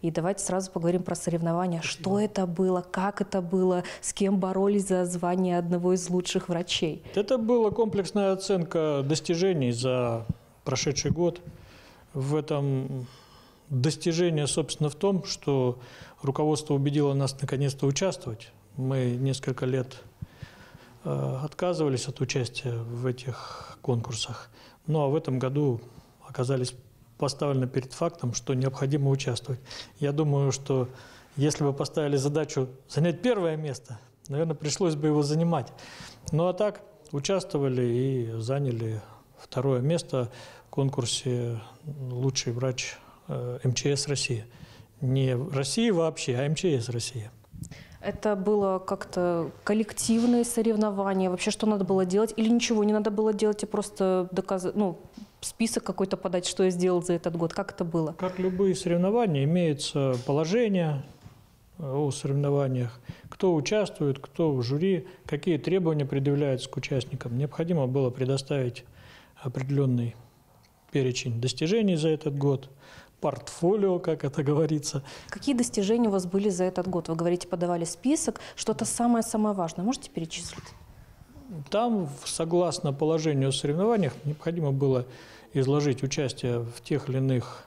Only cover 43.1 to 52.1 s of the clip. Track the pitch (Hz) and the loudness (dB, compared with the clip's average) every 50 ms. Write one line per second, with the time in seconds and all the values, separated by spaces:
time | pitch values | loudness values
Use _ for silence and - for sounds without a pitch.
43.1 | - - - - 143 127 123 123 123 123 - 131 120 - - 143 143 135 - 147 | -20 -20 -10 -8 -6 -6 -6 -6 -8 -2 0 0 0 2 0 0 0 0 0 -2
44.1 | 143 - - - 123 110 107 - - - - - - - - - - - 147 123 | -2 -2 -2 -2 -4 -4 -6 -10 -18 -20 -20 -20 -20 -20 -20 -20 -10 -4 -2 0
45.1 | 131 135 135 131 127 120 139 - 139 135 135 135 - 226 226 240 202 165 165 160 | 2 2 2 2 0 0 -2 -2 -2 -2 -2 0 0 2 2 4 4 4 2 0
46.1 | 160 - - - 123 120 135 147 156 - - 185 151 123 107 123 117 117 - - | 0 -2 -4 -2 0 0 0 0 0 0 2 2 2 2 0 -2 -4 -4 -4 -6
47.1 | - 120 104 113 - - - _ - - - - - - - - - - - 202 | -8 -10 -10 -10 -16 -20 -20 _ -16 -14 -14 -14 -14 -18 -20 -20 -20 -10 -8 -8
48.1 | 202 - - 214 208 196 190 208 214 208 202 190 190 185 185 - 196 190 - - | -8 -2 0 0 0 2 2 2 2 4 4 2 0 0 -2 -4 -4 -4 -6 -6
49.1 | - 185 180 175 175 170 165 143 - - - - 214 214 220 214 - - - - | -2 0 2 2 2 0 -2 -4 -6 -10 -2 0 2 2 0 -2 -4 -6 0 2
50.1 | 226 226 226 240 240 240 233 240 - 233 220 226 220 214 214 214 202 196 196 196 | 2 4 4 4 4 4 2 2 0 0 2 2 4 4 2 2 2 0 0 2
51.1 | 196 190 190 185 180 180 - 214 202 - - 214 214 202 196 165 190 190 185 180 | 2 2 2 2 2 0 -2 -2 -2 2 2 2 2 2 2 2 4 2 4 4